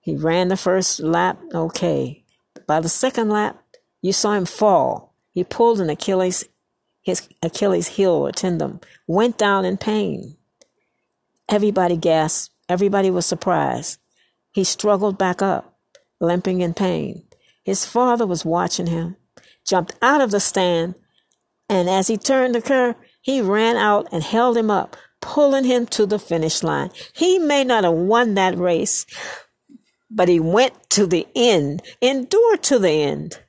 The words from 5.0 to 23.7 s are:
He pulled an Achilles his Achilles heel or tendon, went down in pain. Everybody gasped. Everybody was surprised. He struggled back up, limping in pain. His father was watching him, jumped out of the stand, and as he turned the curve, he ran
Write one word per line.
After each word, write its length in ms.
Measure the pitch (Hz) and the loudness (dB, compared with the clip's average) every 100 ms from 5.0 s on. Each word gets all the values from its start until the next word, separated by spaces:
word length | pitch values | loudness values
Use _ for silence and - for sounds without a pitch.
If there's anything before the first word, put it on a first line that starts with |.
| - _ _ | -10 _ _
He 140 | - | -6
pulled 360 | 180 - 233 226 | -6 2 2 2
an 80 | 175 | -2
Achilles 560 | 151 - 185 185 185 - _ _ _ _ _ | -4 -2 0 0 -2 -8 _ _ _ _ _
his 260 | - 180 - _ | -6 -6 -6 _
Achilles 460 | 165 - 202 180 175 | -8 -2 0 0 -2
heel 240 | - 196 | 0 2
or 200 | 165 143 | 2 0
tendon, 480 | - 185 170 143 - - - - | -4 -4 -2 -4 -8 -20 -20 -4
went 320 | 170 233 233 | 0 0 2
down 260 | 208 196 | 0 2
in 120 | 185 190 | 0 -4
pain. 600 | - 214 196 151 - 147 _ _ _ _ _ _ _ _ _ _ - | -4 -2 -2 -6 -12 -20 _ _ _ _ _ _ _ _ _ _ -2
Everybody 480 | 208 208 196 175 170 | 0 2 2 0 2
gasped. 580 | 165 160 156 - - _ _ | 2 2 2 -2 -8 _ _
Everybody 420 | 180 202 202 190 | 0 2 2 2
was 160 | 180 170 | 0 -2
surprised. 720 | 170 - 165 143 123 - - _ _ _ _ _ | -2 0 0 0 -4 -8 -12 _ _ _ _ _
He 100 | - | -2
struggled 540 | 185 - 208 196 208 196 | -2 0 0 2 0 0
back 240 | 190 180 | -2 0
up, 340 | 196 - - _ _ _ _ _ | 0 -2 -6 _ _ _ _ _
limping 400 | 170 175 185 185 | 0 0 0 -2
in 140 | 175 | -2
pain. 500 | 170 190 165 143 - - _ _ _ | -2 -2 -2 -4 -10 -18 _ _ _
His 200 | - 190 | -4 -4
father 420 | - 233 247 240 220 | -2 0 2 2 0
was 180 | 175 | -2
watching 420 | - 170 175 - 175 | -2 -2 -2 -4 -4
him, 300 | 165 165 185 _ - _ _ - | -4 -6 -10 _ -20 _ _ -2
jumped 280 | 285 262 - | -2 -2 0
out 200 | 240 294 | 2 2
of 100 | 262 | 2
the 100 | 202 | 0
stand, 540 | 196 - 180 170 165 180 _ _ _ _ _ _ _ | 0 0 0 0 -2 -8 _ _ _ _ _ _ _
and 200 | 196 180 | 0 2
as 200 | 190 190 | 2 0
he 80 | 220 | -2
turned 380 | - 262 254 | 0 0 2
the 80 | 240 | 0
curve, 340 | 220 269 247 233 _ _ | 0 0 0 -2 _ _
he 200 | - 269 | -4 -2
ran 360 | 202 202 226 | 0 2 2